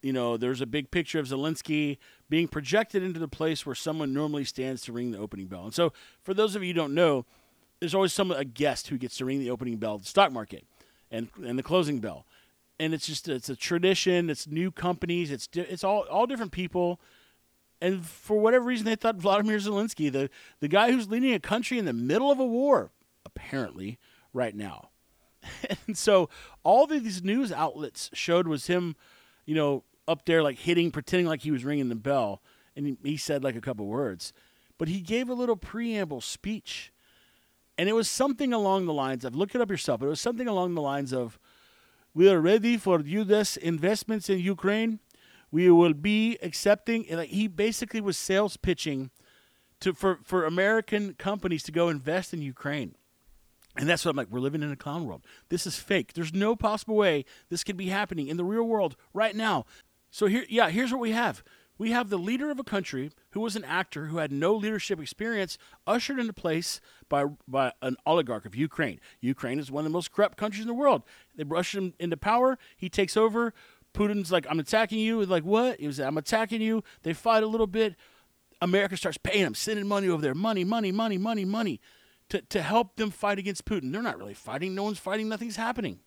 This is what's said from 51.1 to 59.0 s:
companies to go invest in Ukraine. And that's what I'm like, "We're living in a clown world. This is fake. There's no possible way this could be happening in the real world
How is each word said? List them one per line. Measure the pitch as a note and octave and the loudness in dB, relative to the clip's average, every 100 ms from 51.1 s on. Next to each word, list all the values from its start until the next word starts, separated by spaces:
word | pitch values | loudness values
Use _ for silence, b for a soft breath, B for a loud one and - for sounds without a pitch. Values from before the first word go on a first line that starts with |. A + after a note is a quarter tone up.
companies | - G3 G3+ F#3 D#3+ | -4 -4 -2 -2 -4
to | - | -2
go | D#3+ E3+ | 2 2
invest | D3+ C3 F3 F3+ | 2 -2 -2 -2
in | E3+ | -8
Ukraine. | C#3+ B2+ C#3+ D3 G#2 - _ _ _ _ _ _ _ - | -8 -8 -6 -4 -6 -10 _ _ _ _ _ _ _ -4
And | C#3+ | 0
that's | E3+ | 2
what | F3 | 2
I'm | C#3+ | -2
like, | A2 | -4
"We're | A#2+ | -4
living | C3 D3+ | -2 -2
in | D3 | -4
a | C#3 | -6
clown | - D#3 D3 | -8 -6 -6
world. | D#2+ _ B B | -10 _ B B
This | E3+ F#3 | -6 -4
is | - | -8
fake. | - G3 - | -2 -2 -2
There's | - E3 | -6 -4
no | F3 G#3 | 0 0
possible | A3+ A3 G#3 - | 2 0 -2 0
way | G#3+ G3+ D3+ C3+ B B | 4 4 2 -2 B B
this | E3+ | -6
could | - F#3 | -4 -4
be | F#3 | -2
happening | G3 G#3 F3 C#3 | -2 -2 -4 -4
in | E3 | -2
the | |
real | F3+ G#3+ | 0 0
world | A#3 A3 F3 B2+ | 0 2 0 -4